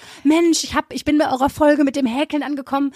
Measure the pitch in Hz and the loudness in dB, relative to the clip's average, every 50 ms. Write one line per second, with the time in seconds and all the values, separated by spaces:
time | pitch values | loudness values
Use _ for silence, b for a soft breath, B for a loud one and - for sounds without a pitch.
0 | B B B B B 277 311 339 339 330 311 - - - - 294 - - - 269 | B B B B B 2 2 4 4 2 2 0 -2 -4 -4 -4 -4 -4 -8 -8
1 | - 302 302 294 302 - 262 240 269 269 - - 302 294 294 285 294 277 247 285 | -2 0 0 2 2 0 0 0 0 0 0 2 2 4 4 4 2 0 0 -2
2 | 262 226 233 269 302 - 302 294 262 269 294 269 254 - 262 277 277 277 B | -2 -2 -2 -2 -4 -2 -4 -4 -4 -4 -6 -8 -6 -4 -4 -2 -2 -4 B